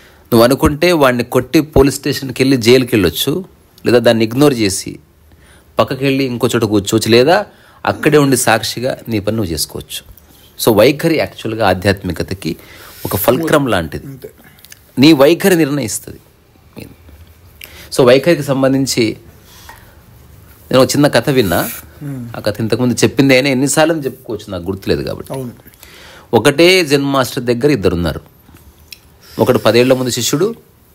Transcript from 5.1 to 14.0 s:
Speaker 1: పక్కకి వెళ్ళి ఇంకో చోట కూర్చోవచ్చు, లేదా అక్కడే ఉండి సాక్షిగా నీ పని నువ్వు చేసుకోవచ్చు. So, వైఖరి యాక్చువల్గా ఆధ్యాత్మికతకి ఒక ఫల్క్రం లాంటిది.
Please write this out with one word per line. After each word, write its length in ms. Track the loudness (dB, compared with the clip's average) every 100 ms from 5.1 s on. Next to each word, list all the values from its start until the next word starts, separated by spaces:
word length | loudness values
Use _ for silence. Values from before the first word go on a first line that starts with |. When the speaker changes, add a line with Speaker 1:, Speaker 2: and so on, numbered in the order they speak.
| _ _ _ _ _ _ -2
Speaker 1:
పక్కకి 260 | -2 -2
వెళ్ళి 200 | -2 -2
ఇంకో 240 | -4 -2 -2 0
చోట 60 |
కూర్చోవచ్చు, 480 | 0 0 0 -2 2
లేదా 360 | 4 4 2 0 _ _ _ -6
అక్కడే 320 | -2 2 2
ఉండి 180 | 2 0
సాక్షిగా 600 | 0 -2 -2 -8 -8 -8 -6
నీ 120 | -6
పని 160 | -4 -4
నువ్వు 160 | -4
చేసుకోవచ్చు. 520 | -6 -8 -10 -14 -16 -18 -20 _ _ _ -4
So, 140 | 0 4
వైఖరి 380 | 4 2 -2 -2
యాక్చువల్గా 500 | -4 -8 -10 -2 0
ఆధ్యాత్మికతకి 880 | 0 0 -2 -4 -6 -8 -8 -8 -10 -14 -20 -20 -16
ఒక 120 | -8 -4
ఫల్క్రం 500 | 0 0 0 0 0
లాంటిది. 400 | -2 -4 -10